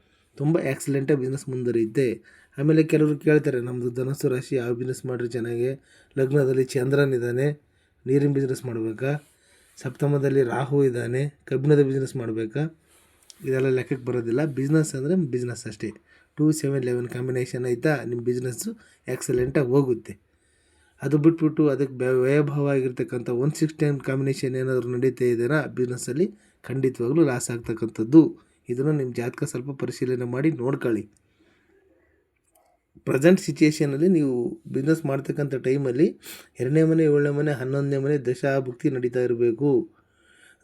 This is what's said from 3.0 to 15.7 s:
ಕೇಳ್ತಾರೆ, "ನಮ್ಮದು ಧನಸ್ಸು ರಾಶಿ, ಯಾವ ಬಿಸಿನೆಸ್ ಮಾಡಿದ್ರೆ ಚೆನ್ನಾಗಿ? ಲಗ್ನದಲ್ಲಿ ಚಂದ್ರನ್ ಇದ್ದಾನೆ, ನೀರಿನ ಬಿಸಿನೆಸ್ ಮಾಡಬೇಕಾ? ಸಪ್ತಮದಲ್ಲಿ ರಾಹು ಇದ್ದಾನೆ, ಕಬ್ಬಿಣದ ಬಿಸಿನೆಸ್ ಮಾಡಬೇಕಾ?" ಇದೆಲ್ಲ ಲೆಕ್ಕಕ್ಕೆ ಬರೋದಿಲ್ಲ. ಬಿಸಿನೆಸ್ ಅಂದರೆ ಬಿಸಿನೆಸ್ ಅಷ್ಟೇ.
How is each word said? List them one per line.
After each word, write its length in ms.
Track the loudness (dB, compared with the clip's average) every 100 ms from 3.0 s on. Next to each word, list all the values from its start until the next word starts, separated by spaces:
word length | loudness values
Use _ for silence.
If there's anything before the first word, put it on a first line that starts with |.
| 4 2
ಕೇಳ್ತಾರೆ, 440 | 4 4 4 -2
"ನಮ್ಮದು 300 | -4 -4 -4
ಧನಸ್ಸು 380 | -4 -4 -2 -2
ರಾಶಿ, 260 | -2 -2 -4
ಯಾವ 180 | -2
ಬಿಸಿನೆಸ್ 320 | -4 -4 -6 -6
ಮಾಡಿದ್ರೆ 260 | -6 -4
ಚೆನ್ನಾಗಿ? 500 | -4 -4 -2 -2 -4 _ _ _ -2
ಲಗ್ನದಲ್ಲಿ 460 | 2 2 2 2
ಚಂದ್ರನ್ 500 | 0 0 2 2 4
ಇದ್ದಾನೆ, 380 | 2 0 0 -2 -2 _ _ _ _ 0
ನೀರಿನ 260 | 2 4
ಬಿಸಿನೆಸ್ 320 | 2 0 -4 -6
ಮಾಡಬೇಕಾ? 480 | -6 -6 -4 -4 -4 _ _ _ _ _ -14
ಸಪ್ತಮದಲ್ಲಿ 680 | -12 -2 0 2 2 2
ರಾಹು 400 | 2 0 0 2
ಇದ್ದಾನೆ, 560 | 2 2 -2 -2 -4 -6 -6
ಕಬ್ಬಿಣದ 360 | -2 4 6
ಬಿಸಿನೆಸ್ 340 | 6 2 -4 -6
ಮಾಡಬೇಕಾ?" 640 | -6 -4 -4 -4 -6 -8 _ _ _ _ _ -14 -4
ಇದೆಲ್ಲ 240 | 0 2
ಲೆಕ್ಕಕ್ಕೆ 360 | 0 -2 -6 -4
ಬರೋದಿಲ್ಲ. 400 | -4 -2 0 -2
ಬಿಸಿನೆಸ್ 500 | -2 0 2 2 -2
ಅಂದರೆ 200 | -2 0
ಬಿಸಿನೆಸ್ 520 | 0 -2 -4 -8
ಅಷ್ಟೇ. 240 | -12